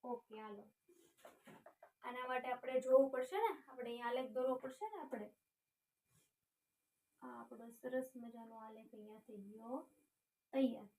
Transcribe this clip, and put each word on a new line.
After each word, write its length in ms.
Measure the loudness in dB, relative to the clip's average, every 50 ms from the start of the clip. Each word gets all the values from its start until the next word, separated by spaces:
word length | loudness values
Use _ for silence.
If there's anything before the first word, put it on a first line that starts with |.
| -4
ઓકે, 360 | -4 -4 -4 -6 _ -14 -12
હાલો, 240 | -10 -10 -10 -12 -12 -18 _ _ _ _ -20 -20 -20 -20 _ _ -20 -20 -20 _ _ -20 -20 -20 _ -20 -20 _ -20 -20 _ _ -6
આના 240 | -6 -4 -4 -2 0
માટે 200 | 0 0 0 0
આપણે 320 | -4 -2 -2 0 0 0
જોવું 320 | 4 10 10 10 10 10
પડશે 240 | 6 0 -2 2 2
ને, 280 | 4 4 4 2 0 -8 -16
આપણે 220 | -10 -8 -6 -6
અહીંયા 180 | -6 -2 -2 0
આલેખ 240 | 2 2 0 0
દોરવો 240 | 0 2 2 2 2
પડશે 300 | 2 -2 -8 -8 -6 -6
ને 160 | -6 -6 -6
આપણે. 320 | -6 -6 -6 -6 -6 -8 -12 _ _ _ _ _ _ _ _ _ _ _ _ _ _ _ _ _ _ _ _ _ _ _ _ _ _ _ _ _ _ _ _ _ _ _ _ _
આ 200 | -16 -14 -14 -14
આપણો 300 | -14 -14 -16 -16 -16 -18
સરસ 440 | -18 -8 -6 -2 -2 -2 -2 -2 -8
મજાનો 400 | -12 -12 -12 -12 -14 -14 -14 -14
આલેખ 380 | -14 -14 -14 -16 -16 -18 -18 -16
અહીંયા 260 | -16 -16 -16 -16 -18
થઈ 180 | -16 -14 -14 -12
ગયો 520 | -12 -14 -14 -14 -8 -6 -6 -6 -6 -8 _ _ _ _ _ _ _ _ _ _ _ _
તૈયાર. 360 | 4 4 4 4 4 0 -12 -16 _